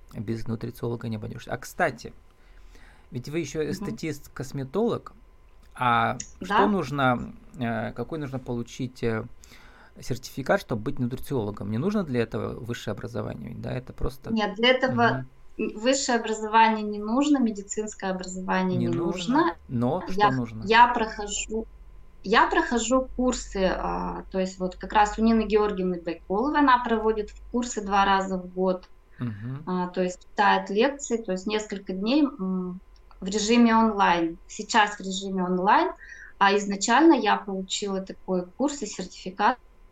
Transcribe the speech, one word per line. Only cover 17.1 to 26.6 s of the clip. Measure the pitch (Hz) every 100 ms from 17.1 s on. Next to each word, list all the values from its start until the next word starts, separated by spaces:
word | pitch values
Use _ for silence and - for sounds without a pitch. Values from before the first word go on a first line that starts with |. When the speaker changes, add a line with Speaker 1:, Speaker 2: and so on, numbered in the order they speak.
| 240 294 285
Speaker 2:
медицинское | 226 196 196 - 214 - 190
образование | 185 185 185 190 185 185 147
Speaker 1:
Не | -
Speaker 2:
не |
Speaker 1:
нужно, | - - - - 285
Speaker 2:
нужно. | 349 - -
Speaker 1:
но | 123 123 175 -
Speaker 2:
Я |
Speaker 1:
что | 190 208
Speaker 2:
х-, |
Speaker 1:
нужно? | 131 120 110 190
Speaker 2:
я | 226 240
прохожу, | 240 220 208 208 - - 220 220 - - - - -
я | 196 233 330
прохожу | 359 - 240 226 262 262 -
курсы, | 254 240 - 196 185
а, | - 180 175 180 175 -
то | 190
есть | 185 190
вот | 185 -
как | 185
раз | 220 208 226
у |
Нины | 226 226 208
Георгиевны | 214 208 190 185 175
Байкуловой | 170 165 - 196 277
она | 302